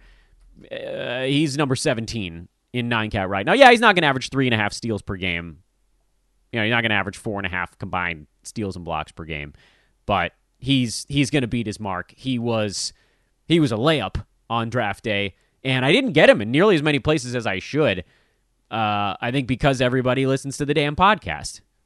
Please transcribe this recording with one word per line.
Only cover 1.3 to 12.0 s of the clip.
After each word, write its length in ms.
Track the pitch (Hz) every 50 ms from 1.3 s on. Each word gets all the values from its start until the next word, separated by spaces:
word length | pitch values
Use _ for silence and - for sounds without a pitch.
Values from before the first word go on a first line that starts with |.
| 143 143 160 143 127
number 180 | 147 151 127 131
seventeen 720 | - - 156 123 110 113 104 120 113 95 85 82 85 87 - _ _ _ _ -
in 160 | 123 120 120
nine 200 | 120 110 110 107
cat 200 | 107 101 95 92
right 160 | 98 98 104
now. 80 | 151 196
Yeah, 160 | 269 269 247
he's 100 | 240 220
not 140 | 240 220 190
gonna 120 | 175 156
average 220 | 143 131 131 - -
three 180 | 135 135 135
and 60 | 123
a 60 | 117 107
half 160 | 104 104 -
steals 260 | - - 113 107 98
per 160 | - - 101
game. 460 | 90 95 90 85 85 85 85 76 - _ _ _ _ _ _ _ _ _ _ _ _ _ _ _ _ _ _
You 80 | - 117
know, 60 | 107
you're 100 | 110 120
not 60 | 117
gonna 120 | 113 110 107
average 220 | 101 92 98 -
four 220 | - - 117 101 98
and 80 | 98
a 40 | 92
half 280 | 92 90 87 - - _
combined 480 | 113 92 92 90 90 87 82 76 73 - _ _
steals 340 | _ - - 113 104 95 90
and 80 | 90 85
blocks 260 | 82 80 76 76 -
per 140 | - - 85
game. 300 | 78 80 73 73 71 - _ _ _ _ _ _ _ _ _ _
But 280 | - 101 92 85 85 - _ _ _ _ _
he's, 480 | - 135 139 131 123 110 - - - -
he's 220 | 139 143 139 -
gonna 160 | 151 147 123
beat 200 | 104 123 117 110
his 140 | 107 95 101
mark. 320 | 107 98 92 90